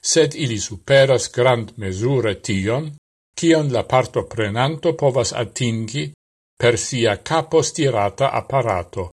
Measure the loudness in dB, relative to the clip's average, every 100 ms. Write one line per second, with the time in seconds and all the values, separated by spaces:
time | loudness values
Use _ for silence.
0 | 0 2 2 0 -4 -4 -6 -12 2 4
1 | 6 4 0 0 2 2 -2 -8 -8 -4
2 | 0 0 0 -4 -4 -2 0 -2 -4 -14
3 | _ _ _ -2 2 4 2 -2 2 2
4 | 2 -4 -6 -4 -4 0 -2 0 -4 0
5 | 0 0 -2 -4 -6 -4 -4 -2 -6 -6
6 | -8 -12 _ _ _ _ 0 2 -2 0
7 | 0 0 -2 -2 2 2 0 0 0 2
8 | 0 0 -2 0 -2 -2 0 -2 -4 -10
9 | -10